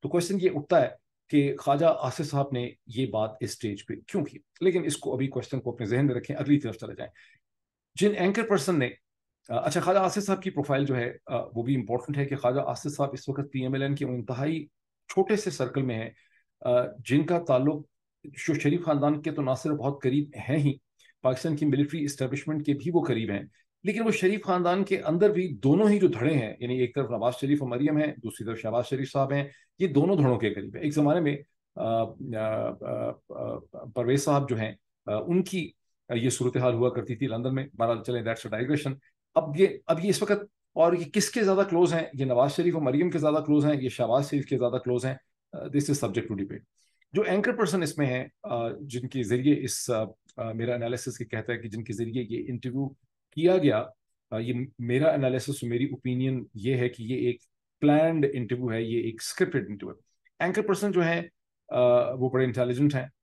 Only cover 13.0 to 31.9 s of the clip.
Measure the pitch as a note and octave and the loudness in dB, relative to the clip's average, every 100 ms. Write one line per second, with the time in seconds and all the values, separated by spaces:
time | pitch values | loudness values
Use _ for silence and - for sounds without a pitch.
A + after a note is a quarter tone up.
13 | C#3+ C3 - C#3 C#3+ C3+ B2+ C3+ C#3 C#3 | -4 -4 -8 -6 -6 -4 -4 -2 -2 -2
14 | C3+ B2+ A2+ B2 C#3 D#3+ - _ _ _ | -4 -6 -6 -4 -2 -4 -8 _ _ _
15 | _ - F#3+ G#3+ G3+ D3 B2+ - C3 A2+ | _ 0 2 2 0 -4 -2 -2 -2 -4
16 | A2+ - _ _ _ _ B2 B2 B2 - | -6 -12 _ _ _ _ 2 2 2 -6
17 | - C3+ D#3 F3 E3+ C3 C#3 D3+ - _ | 0 2 4 0 4 4 4 0 -6 _
18 | _ _ - C#3+ - D3 C#3+ E3+ E3 D3 | _ _ -20 -10 -2 0 2 0 0 2
19 | D3 D3+ D#3 D3 C3+ C3 D#3+ D3 B2+ C#3+ | 2 2 -2 -2 -2 -2 -2 -2 -2 -2
20 | A#2+ C#3 D3 - G#2 D3+ C#3+ C3+ _ _ | 0 0 -2 -8 -2 2 2 0 _ _
21 | _ _ C3 C3 E3 D3 D3+ C#3 C#3+ E3 | _ _ -2 0 -2 0 0 2 0 -2
22 | C#3+ C#3 C3 C#3+ - D#3 D3 C#3 C3+ E3+ | -6 -4 -4 -4 -4 -4 -2 -2 0 0
23 | B2+ A#2 A2 G2+ - _ _ _ F3+ G#3+ | 0 -2 -2 -4 -6 _ _ _ -4 0
24 | A3+ - F#3 G#3 F#3+ F3+ F3 F#3 F#3+ F#3+ | 0 2 2 0 0 0 2 2 0 0
25 | - E3 G#3 E3 F#3 B2+ C3+ D#3+ G#3+ G#3 | 0 4 4 4 -2 0 4 6 6 6
26 | F#3 A2+ B2+ D3+ A2 - A#2+ B2+ B2+ - | 4 4 2 2 -2 -6 -4 0 0 0
27 | A#2 A#2 A#2 B2 C#3 D3 C3 A#2+ D3 D3+ | -2 0 0 0 0 0 0 0 2 2
28 | D3+ - A2+ - A2 A2 A2+ A2+ B2 C3 | 0 -2 -10 -8 -8 -6 -2 -2 -2 -4
29 | C3 C#3 C3+ C#3+ C#3+ - _ _ F#3 C#3 | -4 -2 0 0 -4 -10 _ _ 0 4
30 | D#3+ F#3+ C3+ A#2+ A2+ G#2 G#2+ - D#3 D3 | 4 4 4 4 0 -2 -8 -4 -2 2
31 | D3 E3 D#3 C#3+ - _ _ - A2+ | 4 4 2 -2 -10 _ _ -6 -2